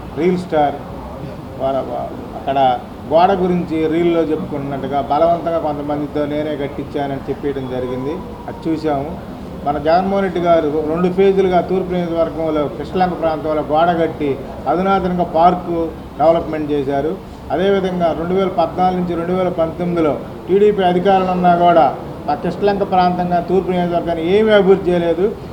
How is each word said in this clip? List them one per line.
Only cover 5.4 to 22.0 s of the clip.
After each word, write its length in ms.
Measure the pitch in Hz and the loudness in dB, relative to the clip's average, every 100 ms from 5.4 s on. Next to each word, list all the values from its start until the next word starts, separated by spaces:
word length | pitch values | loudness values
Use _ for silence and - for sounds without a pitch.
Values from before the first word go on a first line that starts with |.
| 165 165 | 0 -2
కొంతమందితో 680 | 151 143 143 147 143 143 143 | -2 -4 -4 -4 -4 -2 -2
నేనే 300 | 147 151 143 | -2 -2 -4
కట్టించానని 760 | 139 - 135 151 143 135 120 | -6 -6 -8 -4 -4 -4 -6
చెప్పేయడం 380 | 135 147 135 127 | -6 -4 -4 -4
జరిగింది. 460 | 127 123 127 131 180 - - - | -4 -4 -4 -6 -6 -8 -12 -12
అది 220 | - 165 | -8 -4
చూసాము. 400 | 156 156 139 147 190 - - - - 139 | -2 -2 -2 -4 -8 -12 -12 -12 -8 -4
మన 120 | 147 | -2
జగన్మోహన్ 460 | 151 170 190 196 | 2 2 2 0
రెడ్డి 160 | 190 175 | -2 0
గారు 440 | 170 165 151 156 151 | 2 4 2 0 -2
రెండు 240 | 165 180 | 0 0
ఫేజులుగా 480 | 180 196 190 185 180 | 4 4 4 2 2
తూర్పు 320 | 170 185 180 | 2 -2 -2
నియోజకవర్గంలో 760 | 180 175 165 151 156 160 156 139 | -2 -2 0 0 -2 -2 0 -2
కృష్ణలంక 520 | - 147 185 180 165 | -4 -4 0 0 0
ప్రాంతంలో 420 | 160 156 151 151 | -2 -2 -2 -2
గోడ 380 | 143 151 170 170 | 0 2 2 2
కట్టి 380 | 160 - 147 120 - - 135 | 0 -2 -2 -4 -6 -6 -2
అధునాతనంగా 560 | 165 190 196 180 175 | 0 2 2 0 -2
పార్కు 640 | 165 160 180 180 180 170 165 - - - | 0 4 4 4 -2 -4 -4 -6 -10 0
డెవలప్మెంట్ 520 | 156 170 156 156 147 | 4 4 0 -4 -2
చేశారు. 460 | 147 135 139 151 185 - - - | -2 0 -2 -2 -4 -10 -14 -6
అదేవిధంగా 560 | 147 196 196 185 180 170 147 | 0 2 2 0 0 0 0
రెండు 160 | 170 | -2
వేల 140 | 185 190 | 0 0
పద్నాలుగు 520 | 170 165 160 185 180 | 0 0 0 0 0
నుంచి 140 | 175 | -2
రెండు 180 | 170 170 | -2 -2
వేల 160 | 185 180 | 0 0
పంతొమ్మిదిలో 680 | 180 160 156 175 170 156 123 - - - | 0 -2 -2 -2 0 0 0 -6 -10 0
టీడీపీ 340 | 190 208 196 | 4 4 4
అధికారంలో 500 | 180 180 196 190 185 | 2 4 4 4 2
ఉన్నా 220 | 180 180 170 | 2 4 6
కూడా 400 | 175 170 143 170 | 6 6 4 2